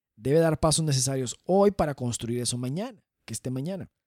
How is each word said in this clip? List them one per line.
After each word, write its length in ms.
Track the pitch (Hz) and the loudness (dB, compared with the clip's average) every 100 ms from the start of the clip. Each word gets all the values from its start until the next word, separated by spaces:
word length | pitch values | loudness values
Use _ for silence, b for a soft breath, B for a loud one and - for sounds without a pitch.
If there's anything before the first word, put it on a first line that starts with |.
| _ - | _ -6
debe 220 | 113 156 | 2 4
dar 220 | 165 151 | 4 4
pasos 260 | 160 151 156 | 2 2 2
necesarios 540 | 131 127 135 123 - | 0 0 -2 -4 -6
hoy 280 | - 190 202 | 0 4 4
para 240 | 196 156 139 | 4 -2 -2
construir 440 | 123 117 113 120 | -4 -4 -4 -4
eso 180 | 117 123 | -2 -4
mañana, 460 | 127 151 240 202 _ _ - | -4 -6 -8 -12 _ _ -14
que 80 | |
esté 160 | 214 - | -10 -6
mañana. 400 | 131 143 190 - _ | -6 -6 -8 -10 _